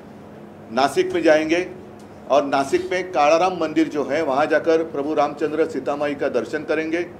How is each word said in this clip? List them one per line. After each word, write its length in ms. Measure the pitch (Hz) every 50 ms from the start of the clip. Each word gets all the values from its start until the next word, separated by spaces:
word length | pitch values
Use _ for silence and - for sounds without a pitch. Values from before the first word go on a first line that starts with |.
| - - - - - - - - - - - - - - 113
नासिक 400 | 123 135 139 - 185 180 185 180
में 80 | 175 160
जाएंगे 460 | 160 151 156 156 156 165 175 180 180 - - - - - - - - - - - -
और 140 | 131 147 143
नासिक 440 | 139 143 139 135 - 180 170 - - 185
में 200 | 185 180 185 180
कालाराम 400 | 156 147 147 160 165 180 190 185
मंदिर 360 | 170 160 156 156 165 156 139
जो 160 | 139 151 127
है 180 | 120 139 160 165
वहाँ 240 | 143 127 139 156
जाकर 360 | 147 156 147 - 165 160 160 165
प्रभु 320 | 160 - 143 139 151 156
रामचंद्र 520 | 147 143 151 147 - 160 147 151 151 156
सीता 300 | 160 - 135 131 151 143
माई 180 | 147 147 147 143
का 140 | 135 151 135
दर्शन 300 | 120 120 - - 156 151
करेंगे 480 | 143 165 156 156 160 160 160 175 175 160 - -